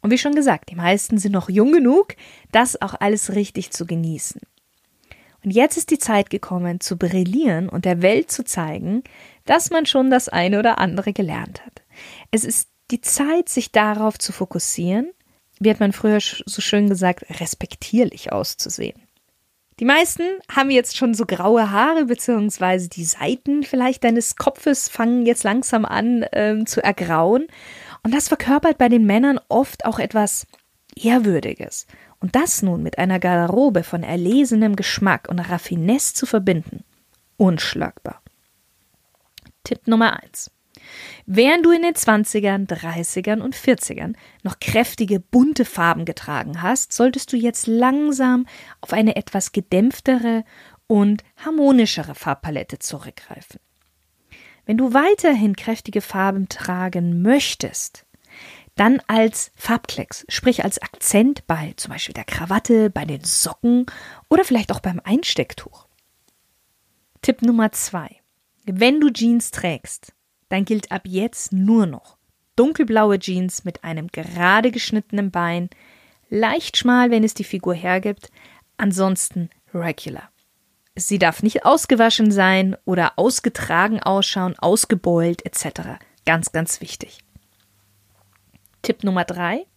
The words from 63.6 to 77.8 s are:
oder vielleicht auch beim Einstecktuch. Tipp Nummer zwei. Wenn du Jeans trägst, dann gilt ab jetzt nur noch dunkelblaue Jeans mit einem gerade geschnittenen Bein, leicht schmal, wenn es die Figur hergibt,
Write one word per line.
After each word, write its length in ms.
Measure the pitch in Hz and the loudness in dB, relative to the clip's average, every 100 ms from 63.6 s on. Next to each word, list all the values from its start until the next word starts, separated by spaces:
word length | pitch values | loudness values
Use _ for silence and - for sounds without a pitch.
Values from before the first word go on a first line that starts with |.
| 233 240 247 - - - _ | 2 2 0 -8 -20 -20 _
oder 140 | 330 | 2
vielleicht 280 | 381 240 202 | 4 0 0
auch 80 | 196 | -4
beim 200 | 190 175 | -4 -6
Einstecktuch. 840 | - 233 339 - 139 - - _ _ _ _ _ _ _ _ _ _ _ _ _ _ _ | -2 -2 0 -4 -4 -8 -20 _ _ _ _ _ _ _ _ _ _ _ _ _ _ _
Tipp 220 | - 262 | -2 0
Nummer 300 | 233 233 214 | 0 2 0
zwei. 480 | - - 180 147 _ _ _ _ _ | -2 -8 -8 -12 _ _ _ _ _
Wenn 360 | - 185 233 294 | -10 0 2 4
du 100 | 294 | 2
Jeans 400 | 233 226 233 - | 2 2 2 0
trägst, 640 | - 180 147 - - - _ _ _ _ | -6 -6 -6 -10 -18 -20 _ _ _ _
dann 140 | 190 | -4
gilt 280 | 196 220 - | 0 -2 -4
ab 100 | 196 | -10
jetzt 480 | 190 185 226 - - | -6 -4 -4 -6 -6
nur 320 | 190 196 226 | 0 4 4
noch 320 | 190 127 _ _ _ _ _ - | 2 -4 _ _ _ _ _ 2
dunkelblaue 640 | 262 320 254 220 214 196 | 2 4 2 4 4 2
Jeans 460 | 185 185 185 - | -2 -4 -4 -6
mit 200 | 185 170 | -12 -12
einem 240 | 165 160 170 | -10 -10 -10
gerade 600 | - 165 175 175 202 247 | -12 -12 0 2 4 2
geschnittenen 600 | 240 - 214 - 202 196 | -2 -4 -4 -4 -4 -4
Bein, 380 | 180 170 175 175 - _ _ _ _ _ | -2 -2 -2 -6 -12 _ _ _ _ _
leicht 480 | 202 220 285 - - | -2 0 -2 -2 0
schmal, 320 | 247 247 247 | 2 4 4
wenn 120 | 233 | 4
es 120 | 220 | 2
die 100 | - | -2
Figur 300 | 202 196 185 | -8 -6 -4
hergibt, 560 | 175 | -4